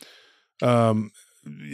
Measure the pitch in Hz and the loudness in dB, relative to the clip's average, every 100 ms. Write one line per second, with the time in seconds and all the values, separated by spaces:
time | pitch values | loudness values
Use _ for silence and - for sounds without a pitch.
0 | - - _ _ _ - 123 120 113 110 | -18 -20 _ _ _ -4 0 4 4 0
1 | 104 _ _ _ - 147 147 | -4 _ _ _ -20 -18 -8